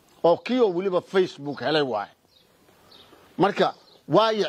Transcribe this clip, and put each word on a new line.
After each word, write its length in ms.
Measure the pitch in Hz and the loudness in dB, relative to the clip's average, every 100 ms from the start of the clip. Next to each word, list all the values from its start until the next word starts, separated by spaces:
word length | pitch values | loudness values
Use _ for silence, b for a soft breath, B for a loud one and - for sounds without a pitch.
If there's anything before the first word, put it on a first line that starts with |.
| _ _ | _ _
Oo 120 | 165 175 | 0 0
kii 240 | - 254 | 0 0
oo 100 | 220 | 0
weliba 280 | 175 196 180 | 0 -2 -2
Facebook 600 | - 190 185 - 143 127 | -2 -2 -2 -4 -12 -8
helay 220 | 123 156 | -2 0
waaye. 300 | 135 107 101 _ _ _ _ _ _ _ _ - - - _ - | 0 -4 -8 _ _ _ _ _ _ _ _ -20 -20 -20 _ -2
Marka, 360 | 190 196 156 - _ _ - | -2 2 -2 -2 _ _ 0
waayo 360 | 170 220 220 | 2 2 0